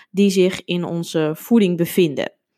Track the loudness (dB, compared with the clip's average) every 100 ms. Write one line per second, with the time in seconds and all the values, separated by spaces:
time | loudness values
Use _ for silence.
0 | -8 0 2 4 0 0 -6 -6 -4 -6
1 | -4 -2 -2 -4 0 2 2 0 -2 2
2 | 0 0 -8 -10 _